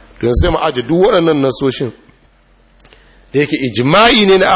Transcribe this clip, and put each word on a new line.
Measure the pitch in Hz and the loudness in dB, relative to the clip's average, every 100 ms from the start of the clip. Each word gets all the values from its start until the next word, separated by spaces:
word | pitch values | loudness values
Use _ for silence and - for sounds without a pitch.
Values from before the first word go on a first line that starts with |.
| - - | -20 -6
To | 117 | -2
yanzu | 120 | 0
sai | 175 | 0
mu | 160 | -2
aje | 160 123 | -4 -4
duk | 117 165 | -4 0
waɗannan | 180 185 165 151 | 2 2 0 0
nasoshin | 135 123 139 123 127 - _ _ _ _ _ _ _ _ - - _ _ _ | -2 -2 -4 -4 -8 -10 _ _ _ _ _ _ _ _ -20 -20 _ _ _
da | 135 | -4
yake | 147 156 | -2 -4
ijma'i | 131 104 127 185 220 214 202 | -4 -4 0 4 4 4 4
ne | 190 | 2
na | 185 | 2